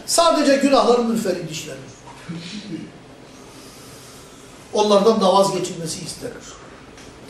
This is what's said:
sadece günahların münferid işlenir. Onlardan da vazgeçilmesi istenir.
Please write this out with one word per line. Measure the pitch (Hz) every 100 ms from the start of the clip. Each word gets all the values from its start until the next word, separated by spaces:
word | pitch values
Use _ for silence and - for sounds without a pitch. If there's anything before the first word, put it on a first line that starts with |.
| -
sadece | - 339 311 269 269
günahların | 277 262 208 240 226
münferid | - 196 175 156
işlenir. | - - - - - - - - 170 175 208 214 160 - - - - - - - - - - - - - - - - - - -
Onlardan | 160 208 202 220 208
da | 190
vazgeçilmesi | 196 190 180 - 165 160 - 156
istenir. | - 127 - - - - - - - - - -